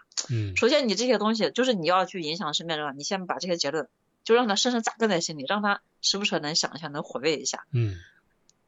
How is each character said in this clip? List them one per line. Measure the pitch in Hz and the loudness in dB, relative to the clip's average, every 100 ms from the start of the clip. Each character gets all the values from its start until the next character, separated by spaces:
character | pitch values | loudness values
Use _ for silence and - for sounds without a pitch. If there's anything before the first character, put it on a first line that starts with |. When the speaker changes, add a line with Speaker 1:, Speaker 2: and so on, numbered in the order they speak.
| - - - | -10 -8 -4
Speaker 1:
嗯。 | 117 104 92 | -2 -2 2
Speaker 2:
首 | 233 | 4
先 | 294 254 | 4 4
你 | |
这 | 190 254 | 2 2
些 | 214 | 2
东 | 214 | 2
西， | 226 165 | 2 2
就 | - | 2
是 | 254 | 2
你 | 214 156 | 2 4
要 | 185 180 | 4 2
去 | 190 | -2
影 | 151 170 | -6 -4
响 | 160 | -4
身 | 151 165 | -4 -4
边 | 156 | -4
人， | 147 135 | -4 -8
你 | |
先 | 147 196 180 | -6 -4 -4
把 | 131 | -6
这 | 180 | -4
些 | 170 | -2
结 | 139 | -2
论， | 156 131 _ _ _ | -2 -6 _ _ _
就 | - | 2
让 | 233 247 | 4 4
他 | 202 | 2
深 | 247 | 0
深 | 240 | 0
扎 | 220 - | -2 0
根 | 220 | 0
在 | 175 | 2
心 | 170 156 | -2 -6
里， | 131 | -2
让 | 202 | 0
他 | 208 202 - _ | 0 -2 -6 _
时 | - 196 | -2 0
不 | |
时 | 196 170 | 0 0
能 | 147 | 0
想 | 160 - | 0 -2
一 | - | -4
下， | 160 | -8
能 | 143 | -8
回 | - 123 | -6 -2
味 | 143 143 | 0 0
一 | |
下。 | 127 - - | -2 -6 -4
Speaker 1:
嗯。 | 127 110 87 - _ _ _ _ _ | 0 0 -4 -12 _ _ _ _ _